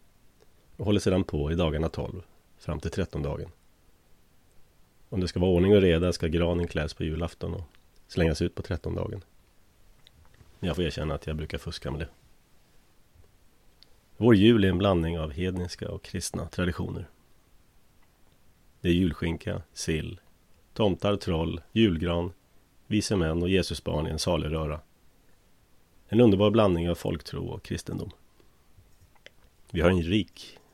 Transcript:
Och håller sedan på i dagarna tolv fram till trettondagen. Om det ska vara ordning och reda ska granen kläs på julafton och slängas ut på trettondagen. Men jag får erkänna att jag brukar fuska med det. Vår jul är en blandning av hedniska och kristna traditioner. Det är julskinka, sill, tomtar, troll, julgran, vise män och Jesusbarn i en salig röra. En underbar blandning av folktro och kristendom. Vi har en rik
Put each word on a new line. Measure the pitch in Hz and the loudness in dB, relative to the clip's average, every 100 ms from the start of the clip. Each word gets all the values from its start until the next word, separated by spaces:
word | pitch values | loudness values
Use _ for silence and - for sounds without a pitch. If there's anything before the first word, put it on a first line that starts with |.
| _ _ _ _ _ _ _ - | _ _ _ _ _ _ _ -6
Och | |
håller | 90 101 | 0 2
sedan | 98 92 | 4 2
på | 95 76 73 | 0 -2 -2
i | |
dagarna | 82 82 76 82 | 0 0 0 -2
tolv | - - 90 - _ _ _ | -4 -8 -10 -16 _ _ _
fram | - 82 | -8 -8
till | 85 | -6
trettondagen. | - 90 - 71 73 85 - _ _ _ _ _ - _ _ _ - - _ _ _ _ | -4 -4 -4 -4 -6 -10 -16 _ _ _ _ _ -20 _ _ _ -20 -20 _ _ _ _
Om | 92 | -4
det | 90 | -2
ska | 90 | 2
vara | 90 | 4
ordning | 87 95 104 | 4 6 8
och | |
reda | 92 82 87 | 8 4 2
ska | 85 82 | 0 -2
granen | 85 85 87 85 | 0 0 0 -2
kläs | 82 78 | -4 -4
på | - | -4
julafton | 82 80 85 - 87 | -6 -4 -6 -6 -10
och | 90 87 _ _ - - | -8 -12 _ _ -20 -8
slängas | - - - | 0 0 2
ut | 87 | -2
på | - | -4
trettondagen. | - 87 87 90 90 - - _ _ _ _ _ - _ - _ - - - - | -8 -8 -6 -6 -6 -8 -14 _ _ _ _ _ -20 _ -20 _ -20 -20 -20 -10
Men | 92 | -6
jag | 78 | -2
får | |
erkänna | 85 76 76 | -2 -4 -4
att | 73 - | -6 -6
jag | 78 | -8
brukar | 78 80 | -8 -10
fuska | - - 71 | -10 -10 -8
med | 73 | -8
det. | - - _ _ _ _ _ _ _ _ _ _ - _ _ _ _ _ - _ _ - | -10 -14 _ _ _ _ _ _ _ _ _ _ -20 _ _ _ _ _ -20 _ _ 0
Vår | 110 | 4
jul | 107 107 117 | 8 8 6
är | 98 | 4
en | 87 | 4
blandning | 101 87 82 85 | 4 2 0 -2
av | 78 | -6
hedniska | 73 92 92 87 - 87 | -4 -4 -4 -6 -8 -10
och | 90 | -10
kristna | - 92 - - 90 | -10 -8 -8 -8 -8
traditioner. | - 90 82 90 - - _ _ _ _ _ _ _ _ _ _ _ _ _ _ _ _ _ | -4 -4 -2 -6 -8 -12 _ _ _ _ _ _ _ _ _ _ _ _ _ _ _ _ _
Det | 90 | 2
är | |
julskinka, | 87 92 - 85 82 - 95 - | 2 2 0 -4 -4 -6 -8 -10
sill, | - - 78 78 92 _ _ _ _ _ | -10 -4 -4 -6 -12 _ _ _ _ _
tomtar, | - 107 87 101 104 | -2 0 0 -2 -2
troll, | - 80 82 85 - | -2 -2 -2 -6 -4
julgran, | 110 110 82 87 85 87 - _ _ _ _ - | 2 4 4 0 -2 -4 -8 _ _ _ _ -4
vise | 107 - 101 | -2 0 0
män | 80 85 | 0 0
och | 87 | 2
Jesusbarn | 95 85 82 - 78 82 | 2 0 -4 -4 -4 -4
i | |
en | 78 | -4
salig | - 82 78 | -2 -2 -2
röra. | 80 78 76 - _ _ _ _ _ _ _ _ _ _ _ _ | -4 -4 -6 -12 _ _ _ _ _ _ _ _ _ _ _ _
En | 107 | 6
underbar | 120 95 104 | 6 6 4
blandning | 110 104 85 85 | 4 4 2 0
av | |
folktro | 85 101 85 - 85 85 | -2 -4 -6 -8 -10 -8
och | 80 | -10
kristendom. | - - - 92 - - _ _ _ _ _ - _ _ _ _ - - _ _ - | -8 -8 -8 -10 -10 -14 _ _ _ _ _ -20 _ _ _ _ -20 -20 _ _ -8
Vi | 87 | 2
har | 85 | 4
en | 92 | 4
rik | 82 104 - - - - _ | 2 0 0 -8 -20 -20 _